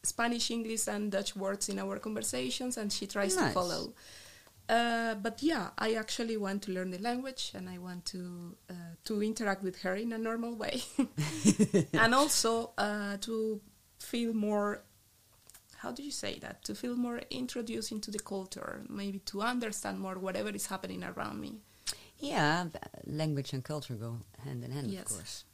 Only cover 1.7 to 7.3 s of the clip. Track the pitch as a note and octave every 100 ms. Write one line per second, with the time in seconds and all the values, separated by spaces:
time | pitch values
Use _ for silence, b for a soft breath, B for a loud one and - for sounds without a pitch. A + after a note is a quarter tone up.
1.7 | G3 G3 G3 A3 G#3+ A3 B3+ B3+ A#3+ B3+
2.7 | B3 G#3 - G3+ G#3 G3 C4 - F#3 F3+
3.7 | D#3+ D#3 - B B B B B - -
4.7 | A3+ A#3 A#3 A3+ G#3+ G#3+ A3 C#4+ D4+ F3+
5.7 | - A3+ A3 - - A#3 A3 G3 G3 G3+
6.7 | F#3 F#3 F3+ A#3 B3 C4